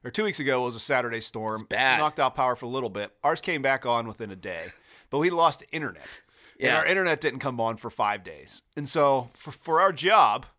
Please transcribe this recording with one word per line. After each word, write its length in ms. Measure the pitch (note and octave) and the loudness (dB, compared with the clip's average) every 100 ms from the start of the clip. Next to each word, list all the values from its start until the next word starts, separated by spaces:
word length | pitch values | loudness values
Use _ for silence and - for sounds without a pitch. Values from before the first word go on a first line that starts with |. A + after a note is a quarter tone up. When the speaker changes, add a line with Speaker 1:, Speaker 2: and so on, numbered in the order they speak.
Speaker 1:
or 60 | B2 | -6
two 120 | A#2+ | -2
weeks 160 | G#3+ - | -2 0
ago, 240 | C#3 B2+ | 0 0
was 120 | B2 A2+ | 0 -4
a 40 | |
Saturday 420 | - C3+ A#2+ A#2 | 0 0 0 -6
storm. 400 | A2 A#2 A2 A2 | -8 -8 -6 -6
Speaker 2:
It's 20 | |
bad. 360 | G#2+ G#2+ C3 B2 | -4 0 2 2
Speaker 1:
Knocked 200 | D3+ - | 0 2
out 160 | C3 - | -2 2
power 200 | B2+ B2 | -2 0
for 100 | A#2+ | -4
a 40 | |
little 200 | C3 A#2+ | -6 -4
bit. 220 | G2 G#2 _ | -6 -10 _
Ours 160 | C#3+ D#3+ | -2 -2
came 200 | - D#3+ | -2 -2
back 240 | C3+ C3+ B2 | 0 0 0
on 220 | A#2 A2+ | 0 -2
within 240 | G#2 A2 | -10 -12
a 40 | F#2+ | -10
day, 300 | F#2+ E2+ E2+ - _ - _ | -10 -8 -10 -16 _ -20 _
but 80 | C3+ | 0
we 100 | E3+ | 0
lost 340 | F3 E3 C#3+ - | 4 2 2 -8
internet. 360 | D#3+ C#3 E2 - - _ _ - _ | -8 -8 -10 -18 -20 _ _ -20 _
And 60 | C3 | 2
Speaker 2:
Yeah. 100 | A#2+ | 2
Speaker 1:
our 60 | - | 2
internet 360 | F#3+ F#3 D#3 | 2 2 0
didn't 180 | D3+ B2+ | -2 -4
come 220 | C3+ B2 | -6 -2
on 160 | A2+ A2+ | -2 -2
for 120 | A#2 | -10
five 340 | - G#2+ G#2 | -2 -2 -2
days. 400 | F2+ D2+ - - _ - | -8 -18 -16 -16 _ -10
And 120 | D3 | -4
so, 400 | D#3+ C#3+ C3+ A#2+ | 2 4 4 0
for, 180 | - - | -14 -16
for 280 | C3+ - D#3+ | -14 0 4
our 120 | G3 | 4
job 520 | D3+ E3 G#3+ C3 G#2+ B2+ | 2 4 6 6 4 -6